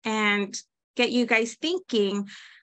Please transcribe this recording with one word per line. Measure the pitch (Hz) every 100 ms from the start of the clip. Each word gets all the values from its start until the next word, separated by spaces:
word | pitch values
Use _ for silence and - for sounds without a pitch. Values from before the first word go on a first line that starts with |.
and | - 220 214 208 196 - - _ _ -
get | 240
you | 240 240
guys | 233 233 -
thinking | 311 349 - 233 202 202 202 - - -